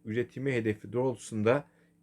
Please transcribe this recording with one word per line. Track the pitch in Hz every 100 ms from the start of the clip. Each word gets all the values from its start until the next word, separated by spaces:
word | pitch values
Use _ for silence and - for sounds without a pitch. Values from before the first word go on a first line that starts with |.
| 113
üretimi | 113 120 127 139
hedefi | 123 110 104 104
doğrultusunda | 120 131 117 - 110 107 143 - _ _ _